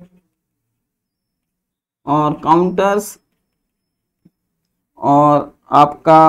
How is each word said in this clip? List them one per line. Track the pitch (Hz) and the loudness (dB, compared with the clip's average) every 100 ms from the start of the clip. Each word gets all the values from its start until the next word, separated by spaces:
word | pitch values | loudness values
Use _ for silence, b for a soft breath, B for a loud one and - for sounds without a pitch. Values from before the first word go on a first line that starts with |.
| 175 180 _ _ _ _ _ _ _ _ _ _ _ _ _ _ _ _ _ _ 131 | -20 _ _ _ _ _ _ _ _ _ _ _ _ _ _ _ _ _ _ _ -6
और | 147 151 143 | -4 -4 -4
काउंटर्स | 143 165 180 180 190 208 208 - _ _ _ _ _ _ _ _ _ _ _ _ _ _ _ _ _ _ | -2 0 0 -2 -4 -4 -8 -18 _ _ _ _ _ _ _ _ _ _ _ _ _ _ _ _ _ _
और | 120 143 147 147 - _ - | -2 0 2 0 -4 _ -4
आपका, | 143 147 - - 160 | 0 0 -2 2 4